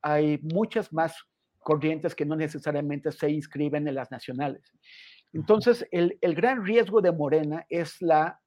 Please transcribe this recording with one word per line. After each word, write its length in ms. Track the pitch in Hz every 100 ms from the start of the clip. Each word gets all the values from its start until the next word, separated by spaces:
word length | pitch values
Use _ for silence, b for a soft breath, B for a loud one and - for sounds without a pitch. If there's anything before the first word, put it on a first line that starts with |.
hay 380 | 151 151 151 147
muchas 500 | 151 170 220 226 202
más 240 | 160 165 - - _ _ _
corrientes 560 | - 151 156 160 165 -
que 100 | 147
no 100 | 156
necesariamente 760 | 156 151 151 147 147 147 151
se 180 | 151 151
inscriben 580 | 151 147 143 147 147 151
en 80 | 135
las 160 | 123
nacionales. 600 | 131 - 127 143 - _ _ B B B B B
Entonces, 520 | - - 214 214 240 -
el, 260 | 180 175 196
el 120 | 180
gran 300 | 160 226 262
riesgo 380 | 196 233 196 214
de 100 | 180
Morena 540 | 170 147 156 151 156 -
es 320 | 170 160 -
la 380 | 175 156 165 -